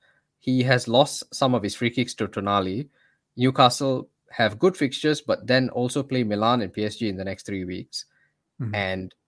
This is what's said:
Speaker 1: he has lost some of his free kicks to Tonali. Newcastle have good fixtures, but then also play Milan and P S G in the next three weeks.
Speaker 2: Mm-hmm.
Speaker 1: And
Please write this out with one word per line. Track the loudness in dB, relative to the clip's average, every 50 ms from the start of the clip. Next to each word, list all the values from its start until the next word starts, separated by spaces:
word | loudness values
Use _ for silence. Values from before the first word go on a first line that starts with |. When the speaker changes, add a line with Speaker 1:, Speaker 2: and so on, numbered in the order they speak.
| _ _ _ _ _ _ _ _
Speaker 1:
he | -4 0 0 2 2
has | 2 2 2 2 2
lost | 4 4 4 4 2 -8 -10 -10 -4
some | 0 0 2 2
of | 2 0
his | -2 -4
free | -2 -2 -2
kicks | 0 -2 -2 -4 -4
to | -6 -6 -6
Tonali. | -6 -4 -2 0 2 2 0 0 -2 -6 -8 -10 _ _ _ _ _ _ _ _ _
Newcastle | 0 0 2 4 6 6 6 6 4 -2 -2 -2 -2 -4 -8 _ _ _ _
have | -2 0 0 0 2 2
good | 2 2 2
fixtures, | 2 -2 -2 -2 0 0 0 0 0 0
but | -2 -2 -2 0
then | 2 2 2 2 2
also | 0 -2 -2 -2 -2 -2 -4
play | -2 -2 -2 0
Milan | 0 0 0 2 2 2 2 0
and | -4 -4
P | -4 -4
S | -4 -4
G | -4 -4 -4
in | -4
the | -4 -6
next | -8 -8 -10 -10
three | -8 -8 -6 -6
weeks. | -6 -8 -10 -10 -12 -12 -14 -14 _ _ _ _ _ _ _ _ _ _ -10
Speaker 2:
Mm-hmm. | -8 -6 -4
Speaker 1:
And | -4 -2 -2 -2 -4 -6 -10 -12 _ _